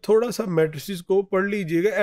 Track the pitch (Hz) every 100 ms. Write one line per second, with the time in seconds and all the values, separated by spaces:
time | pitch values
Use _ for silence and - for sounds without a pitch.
0 | - 220 247 202 220 165 160 156 - 185
1 | - 190 196 190 196 208 170 170 196 196